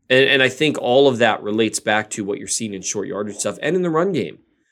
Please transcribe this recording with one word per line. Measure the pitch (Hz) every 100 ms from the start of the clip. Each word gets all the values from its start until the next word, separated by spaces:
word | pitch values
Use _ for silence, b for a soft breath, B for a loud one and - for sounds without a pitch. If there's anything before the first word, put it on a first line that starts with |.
| -
and, | 127 131
and | 135
I | 127
think | - 156 -
all | 120 131 139
of | 117
that | 117 104
relates | 101 110 110 -
back | 113 107 110
to | -
what | 98 95
you're | 101
seeing | - 110
in | 95
short | 90 107 98
yardage | 95 107 101
stuff | 104 92
and | 147 185
in |
the | 175
run | 156 190
game. | 156 82 53 _ b b